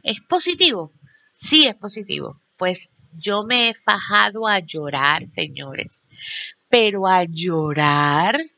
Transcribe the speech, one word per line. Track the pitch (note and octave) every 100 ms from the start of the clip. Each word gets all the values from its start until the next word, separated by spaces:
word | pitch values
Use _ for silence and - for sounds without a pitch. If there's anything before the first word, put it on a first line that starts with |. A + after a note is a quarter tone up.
¿Es | - A3
positivo?". | _ F4+ F4 F4 F4+ G#3 D#3+ _ - _ _
"Sí, | - - D#4 C#4
es | G#3
positivo". | G#3 A3 G3+ - - - _ _
Pues | F#3 F#3 - _ _ D#3+
yo | G3+ G#3
me | G#3+ B3 A#3
he |
fajado | A3 - G3+ G3 G#3 G#3 G#3 A3
a | G3+
llorar, | D#3+ D#3+ D3 C#3 C#3+ D#3 -
señores, | - D#3 C#3 C#3 C3+ - - _ - - - - - _
pero | A#3+ G#3+ G3 F#3+
a | F#3
llorar | F3 D#3+ F3+ E3 D3+ D3 D3 D3 D3 D3 F#3 C4+ D#4+